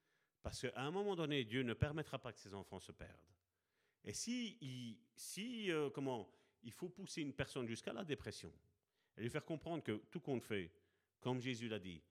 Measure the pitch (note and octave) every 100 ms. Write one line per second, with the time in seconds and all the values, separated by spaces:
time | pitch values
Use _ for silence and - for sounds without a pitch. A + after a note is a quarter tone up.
0 | _ _ _ _ - - B2 - C#3 F#3
1 | G#3 F3+ D#3 C#3+ A2+ B2 B2 A2 D3 D#3
2 | D3 C3+ A#2+ - G2+ G2 F#2 F#2+ - D#2
3 | D#2+ F2+ - _ _ _ _ _ _ _
4 | - G2+ - B3 A3+ - C#3 B2+ A#2+ G#2+
5 | - - - F3+ A3+ A3+ G3+ D#3 C#3+ C#3+
6 | C3+ B2 F#2 - _ _ A#2 - F3+ F3+
7 | G3 - C#3+ - C3+ C#3 A#2 A2+ - -
8 | F3 - A2 - F2 - - _ _ _
9 | _ - A#2 C#3+ - D#3+ D#3+ E3 - G#2+
10 | - F3 - B2 - G#2 E2+ - _ _
11 | _ _ B2 B2+ B2 A#2 A#2 G#2+ F#2 E2+
12 | -